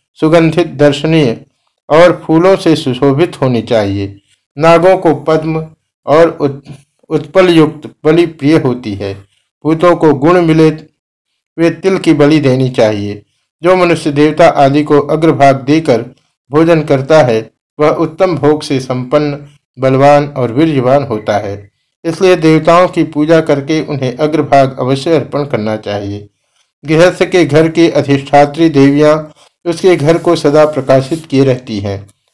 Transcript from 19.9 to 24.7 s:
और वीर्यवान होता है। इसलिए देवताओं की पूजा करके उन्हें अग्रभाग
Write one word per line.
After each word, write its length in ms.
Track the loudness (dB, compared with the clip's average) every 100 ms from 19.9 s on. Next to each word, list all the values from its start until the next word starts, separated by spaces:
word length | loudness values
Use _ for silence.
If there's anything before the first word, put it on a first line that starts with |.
| 2 4 4 0
और 260 | -4 -4
वीर्यवान 500 | -2 -2 0 0 0
होता 360 | -2 -6 -4 -4
है। 320 | -6 -12 -18 _ _ _
इसलिए 320 | -10 0 2 2
देवताओं 520 | 2 2 2 2 2
की 160 | -2
पूजा 360 | -4 -2 0 2
करके 440 | 2 -2 -4 -6
उन्हें 320 | -6 -6 -6 -4
अग्रभाग 600 | -2 -2 2 2 2